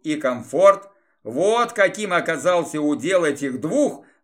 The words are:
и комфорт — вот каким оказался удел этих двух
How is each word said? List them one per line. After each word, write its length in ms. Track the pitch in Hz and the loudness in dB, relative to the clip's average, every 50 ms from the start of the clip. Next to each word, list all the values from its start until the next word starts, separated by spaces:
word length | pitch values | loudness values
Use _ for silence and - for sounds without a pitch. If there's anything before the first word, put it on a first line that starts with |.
| - | -6
и 120 | 156 151 | -6 -4
комфорт — 760 | 143 - 131 123 117 110 - - 156 190 196 196 190 - - _ _ _ _ _ _ _ | -2 -2 -2 -4 -4 -6 -6 0 6 6 6 6 4 0 -12 _ _ _ _ _ _ _
вот 500 | 104 117 135 180 208 226 233 240 233 - | -10 -4 -2 0 2 2 2 0 -2 0
каким 400 | 214 196 185 - 208 214 196 180 | 2 2 2 2 -2 -4 -2 -2
оказался 680 | 170 - - 160 143 131 175 180 175 160 131 - 156 | -2 -2 -2 -4 -2 0 0 2 2 0 -2 -4 -2
удел 440 | 147 147 147 127 117 165 190 180 170 | -2 -2 -2 -2 -2 0 0 2 2
этих 360 | 151 143 - 139 135 123 127 | 0 -2 -2 -4 -6 -6 -6
двух 440 | 110 160 208 285 294 247 - - - - _ _ | -6 -2 0 0 0 0 -2 -6 -14 -20 _ _